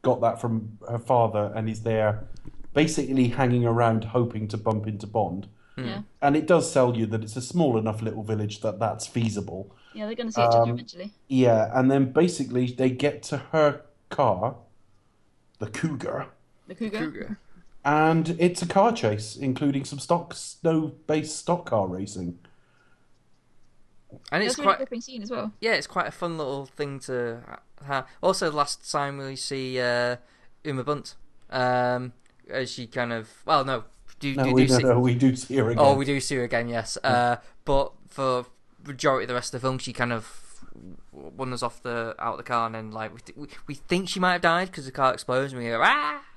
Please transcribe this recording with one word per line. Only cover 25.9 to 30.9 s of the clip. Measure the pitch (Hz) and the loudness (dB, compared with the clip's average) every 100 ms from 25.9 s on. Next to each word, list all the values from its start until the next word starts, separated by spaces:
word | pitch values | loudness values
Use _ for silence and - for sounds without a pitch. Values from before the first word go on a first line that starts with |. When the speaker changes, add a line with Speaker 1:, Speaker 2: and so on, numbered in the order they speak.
| 185 131 | -4 -4
Speaker 2:
a | |
fun | - 175 165 | -4 -6 -4
little | 143 139 135 | -4 -6 -8
thing | - 143 139 | -8 -8 -6
to | - 127 120 117 - | -6 -4 -4 -6 -14
ha-, | - _ - | -18 _ -20
ha-, | 139 139 127 - | -6 -6 -6 -2
also, | 180 185 170 | 0 2 0
last | 147 143 - - | 0 -2 -2 -4
time | 151 143 139 | -2 -2 -6
we | 135 135 | -10 -8
see, | - 135 131 127 | -6 -4 -4 0
uh, | 123 120 123 123 - _ - - | 0 2 0 -2 -10 _ -20 -12
Uma | 156 131 | -6 -4
Bunt, | 123 | -2